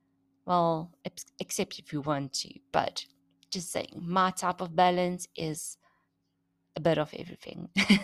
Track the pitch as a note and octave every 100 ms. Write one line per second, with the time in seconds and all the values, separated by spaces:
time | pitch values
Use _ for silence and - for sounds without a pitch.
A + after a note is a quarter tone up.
0 | _ _ _ _ - F3+ E3+ D#3+ F3 _
1 | - - - - - - F#3 - - D3
2 | C#3+ C#3+ C#3 - - - _ - - -
3 | - _ _ _ _ F#3+ - - - -
4 | E3+ F#3 F#3 F#3 F3+ F3+ F3+ E3 F3+ F3+
5 | F3+ F3+ - - D#3+ D3 - - _ _
6 | _ _ _ _ _ _ _ D#3+ D#3+ D#3
7 | D#3 - F3 - - - - F#3+ - G3